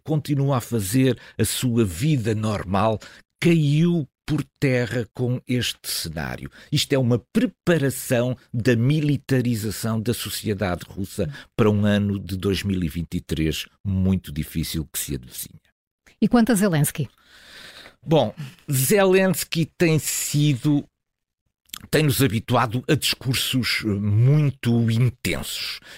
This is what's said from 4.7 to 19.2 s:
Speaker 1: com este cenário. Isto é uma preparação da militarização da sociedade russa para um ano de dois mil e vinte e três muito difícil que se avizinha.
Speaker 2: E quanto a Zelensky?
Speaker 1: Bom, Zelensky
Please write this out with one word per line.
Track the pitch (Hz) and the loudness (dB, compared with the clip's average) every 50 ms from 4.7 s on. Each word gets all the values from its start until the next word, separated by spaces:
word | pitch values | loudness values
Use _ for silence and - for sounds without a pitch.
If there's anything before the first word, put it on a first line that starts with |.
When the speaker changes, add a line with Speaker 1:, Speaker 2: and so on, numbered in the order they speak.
| 127 123 123 110 - 123 117 - - | 2 2 0 -2 -2 -4 -6 -6 -6
Speaker 1:
com | - 123 120 123 120 - | -4 -4 -2 -2 -4 -4
este | - 127 123 110 - - _ - | -2 -2 -2 -2 -2 -6 _ -8
cenário. | - - - - 85 76 82 73 64 62 60 64 71 - - - - | -8 -8 -8 -8 -8 -8 -6 -6 -6 -8 -8 -12 -14 -16 -16 -12 -4
Isto | - 147 - - 143 | -2 -2 -2 0 0
é | 131 | 0
uma | 131 117 123 120 - _ - | 2 2 2 0 0 _ -2
preparação | 226 233 226 - _ - - 170 160 143 135 123 - - - 131 117 120 127 127 - _ _ - | 0 0 -2 -4 _ -2 0 0 2 2 0 -2 -4 -4 -2 0 0 0 0 -4 -6 _ _ -6
da | 127 98 127 123 | -2 0 2 2
militarização | 110 113 131 147 160 147 147 143 - - - 139 127 123 120 120 110 104 110 95 - - 113 113 110 | 2 4 2 2 2 2 0 0 -2 0 0 0 0 2 0 0 -2 -2 -4 -6 -4 -4 -4 -2 -2
da | 104 113 117 | -2 -2 -2
sociedade | - - 110 - - - 107 104 92 104 95 87 82 - - | -4 -4 -8 -8 -6 -4 -4 -2 -2 -2 -2 -2 -4 -6 -10
russa | - - 101 - - - 98 76 139 - - - _ - | -10 -8 -8 -8 -4 -4 -4 -4 -4 -10 -16 -10 _ 2
para | 120 107 | 4 4
um | 104 104 104 | 4 4 4
ano | 104 104 104 104 101 98 98 | 4 4 2 2 0 -2 -2
de | 95 87 95 92 | -4 -6 -8 -4
dois | 90 101 98 90 - | -2 0 0 0 0
mil | 101 98 92 | -2 -2 0
e | 87 80 | -2 -2
vinte | - 85 82 - - | -4 -4 -6 -4 -6
e | 87 | -6
três | - - - 76 80 78 78 - - - _ _ - | -6 -4 -2 0 0 0 -2 -4 -6 -12 _ _ -6
muito | 101 95 92 92 92 95 92 - - | -4 -2 0 2 2 2 0 -2 -6
difícil | 73 76 76 - - 85 78 - - 82 76 - - | -8 -8 -8 -6 -4 -6 -6 -4 -4 -6 -6 -6 -8
que | - | -8
se | - - 71 | -8 -6 -8
avizinha. | 65 62 62 - - - - - - _ _ _ _ _ _ _ _ _ _ _ - | -8 -10 -12 -16 -16 -16 -16 -16 -20 _ _ _ _ _ _ _ _ _ _ _ -2
Speaker 2:
E | - 202 | 0 4
quanto | - 240 233 - 247 | 4 4 4 4 2
a | |
Zelensky? | 185 196 208 165 151 147 - - - 143 - _ _ _ _ - - - - - - - - - - - - - _ | 2 2 2 2 2 2 0 0 -4 -8 -8 _ _ _ _ -20 -20 -20 -20 -20 -20 -20 -20 -20 -20 -20 -20 -20 _
Speaker 1:
Bom, | - 131 160 156 123 107 - - 147 135 - _ _ - | -2 2 2 2 2 2 -2 -8 -14 -16 -18 _ _ -4
Zelensky | 143 131 135 - 202 202 196 190 185 190 | -2 0 0 2 2 4 4 6 4 4